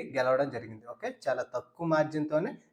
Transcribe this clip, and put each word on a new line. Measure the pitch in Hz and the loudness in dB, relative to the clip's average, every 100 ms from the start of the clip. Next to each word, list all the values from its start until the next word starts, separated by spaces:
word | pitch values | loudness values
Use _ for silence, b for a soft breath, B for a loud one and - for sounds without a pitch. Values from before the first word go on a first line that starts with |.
| 247 131 | 0 0
గెలవడం | 127 131 143 | 4 4 2
జరిగింది. | 117 113 110 120 | -2 -10 -14 -16
ఓకే, | - 247 254 | -10 -10 -6
చాలా | 139 127 | -2 -2
తక్కువ | - 123 - - 170 | -2 -6 -8 -6 2
మార్జిన్‌తోనే | 156 147 151 151 151 208 - b | 2 2 0 0 0 0 -6 b